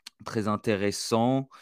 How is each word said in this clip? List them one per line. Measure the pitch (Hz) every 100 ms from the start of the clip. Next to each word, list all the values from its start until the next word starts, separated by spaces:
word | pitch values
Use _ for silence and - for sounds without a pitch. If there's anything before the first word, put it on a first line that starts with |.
| - _
très | - 117 104
intéressant. | 104 - 104 101 98 - 113 117 135 135 -